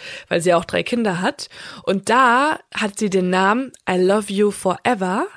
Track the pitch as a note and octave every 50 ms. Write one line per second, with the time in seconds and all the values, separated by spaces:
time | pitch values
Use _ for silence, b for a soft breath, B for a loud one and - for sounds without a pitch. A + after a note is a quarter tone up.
0 | B B B B B - F3+ F3 D#3+ F3+ F3 E3+ F3+ - - F3 E3+ - - A#3+
1 | A#3 G#3+ F3+ E3+ F#3 B3 - - - B B B B B B B B - F#3+ G3
2 | F#3+ - A3 B3 C4 A#3+ A#3 B3 F#3+ G3+ G#3 - - _ - - G#3+ G#3 G3+ -
3 | A3 G#3 F#3 F#3+ F#3 F3+ F3+ F#3 F#3+ F#3+ F3+ B3 C4+ - - - _ - F#3 F#3
4 | F#3 F#3 G3 G#3+ G#3 - G3+ G3 G#3 G#3 G3 - - F#3+ F3 - - - B3+ G3
5 | F#3 F#3 F#3 A3+ D#4+ G#4 -